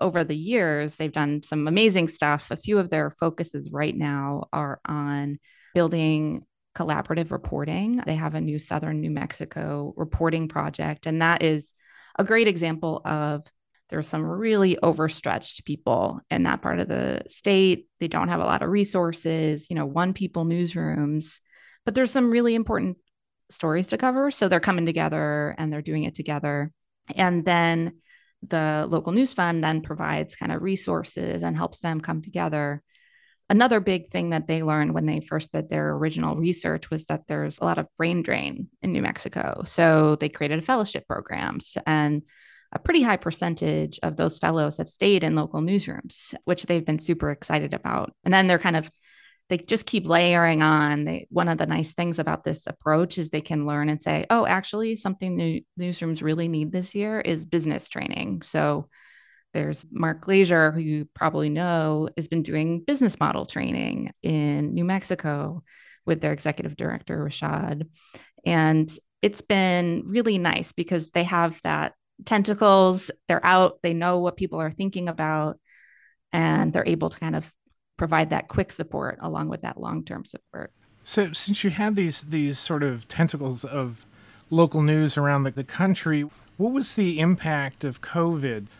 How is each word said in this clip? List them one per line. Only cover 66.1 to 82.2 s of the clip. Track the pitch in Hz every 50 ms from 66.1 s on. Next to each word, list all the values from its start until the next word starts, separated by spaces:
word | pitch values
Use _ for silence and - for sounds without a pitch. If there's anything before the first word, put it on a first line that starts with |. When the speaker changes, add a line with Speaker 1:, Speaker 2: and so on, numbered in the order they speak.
| 165 160
Speaker 1:
their | - 156 147
executive | 147 - 156 147 - - - 147
director, | - - 131 - - - - - 156 147
Rashad. | 147 143 - 151 151 151 151 - - 147 147 160 160 _ _ _ _ - - - - _ _ -
And | 175 170 165 160 156 156 156 156 156 - - - _ _ _ -
it's | 208 208 -
been | - - 214 196 190 185 180 175 175 175 170 - -
really | - 196 240 233 220 208 190
nice | 175 170 - 170 170 - -
because | - 170 165 185 170 156 -
they | - 175 170
have | 175 185 170 170 165 165 - -
that | 165 156 151 151 - - _ _ _ _ - -
tentacles, | - 226 208 196 208 208 208 220 208 196 190 190 185 185 185 - - - _ _ -
they're | 180 - -
out, | 180 185 185 185 180 - - -
they | 175 170
know | 165 170 175 180 180
what | 175 180 175
people | - 190 180 170 165
are | 160 156
thinking | 156 - 196 196 190 185 180 175
about, | 160 160 160 156 156 156 151 156 - - _ _ _ _ _ _ _ _ _ _ _ _ _ _ -
and | 170 165 160 156 160 160 160 156
they're | 175 -
able | - 165 160 160 160
to | - -
kind | - 160 160
of | 156 160 - _ _ _ _ _ _ _ _ _ -
provide | 170 160 165 156 160 -
that | - - - -
quick | - - 196 - -
support | - 160 156 - 143 139 - - -
along | - 165 160 160 151 156
with | 160 160
that | - - - -
long-term | - - 160 156 160 160 175 - -
support. | - - - _ _ - - - - _ _ _ _ _ _ -
Speaker 2:
So | - - - 202 170 156
since | - - - 202 - -
you | 196
have | 156 175 208 214 214
these, | 202 185 165 143 -